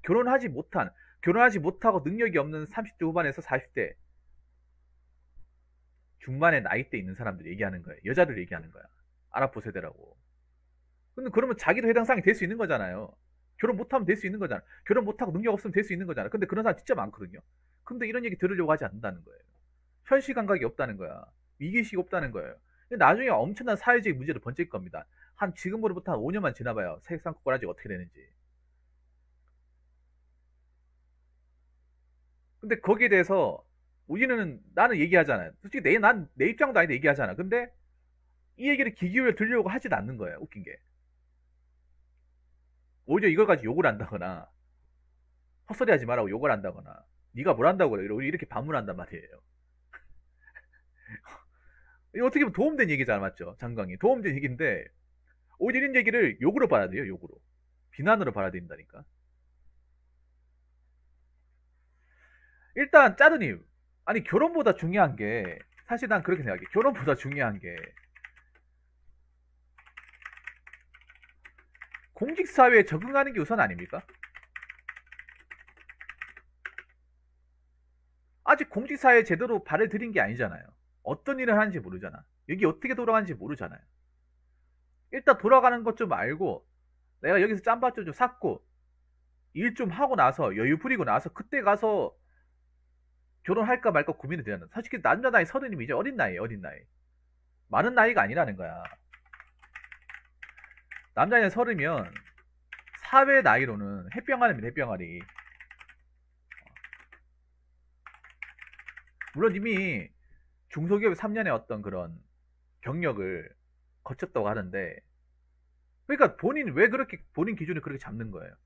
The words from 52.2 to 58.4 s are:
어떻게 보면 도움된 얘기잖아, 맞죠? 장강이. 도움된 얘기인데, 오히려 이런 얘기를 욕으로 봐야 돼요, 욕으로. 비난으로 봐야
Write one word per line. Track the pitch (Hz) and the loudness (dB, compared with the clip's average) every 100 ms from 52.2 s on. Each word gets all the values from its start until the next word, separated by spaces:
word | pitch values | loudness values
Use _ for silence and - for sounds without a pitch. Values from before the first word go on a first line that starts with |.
| 247 | 0
어떻게 | 285 269 | 2 0
보면 | |
도움된 | 180 277 302 208 | 2 0 2 0
얘기잖아, | 143 127 104 | 0 0 0
맞죠? | 95 - 87 101 | -2 -8 -16 -12
장강이. | 120 113 95 90 | -10 -8 -8 -2
도움된 | 202 262 190 139 | 0 2 -2 -4
얘기인데, | 139 123 156 95 - _ _ _ _ _ _ _ | -6 -4 -2 -4 -8 _ _ _ _ _ _ _
오히려 | 220 254 | -2 0
이런 | 277 254 | 2 2
얘기를 | 214 240 170 104 | 2 4 2 2
욕으로 | 143 214 262 | 0 2 4
봐야 | 113 95 | 4 2
돼요, | 95 120 | -4 -8
욕으로. | 92 85 - _ _ _ _ _ | -10 -14 -20 _ _ _ _ _
비난으로 | - 156 220 156 | -4 2 2 2
봐야 | 107 | -2